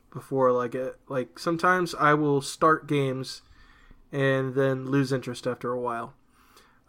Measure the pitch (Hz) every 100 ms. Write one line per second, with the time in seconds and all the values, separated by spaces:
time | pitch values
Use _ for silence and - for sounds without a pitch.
0 | _ 139 - 135 127 123 123 127 131 -
1 | - 135 120 - 175 165 180 180 175 -
2 | 147 151 151 143 135 - 160 156 147 147
3 | 135 131 131 - - - - _ - -
4 | _ 143 135 135 131 127 135 131 131 139
5 | 131 135 120 127 127 120 123 127 120 117
6 | 117 - _ _ _ - _ _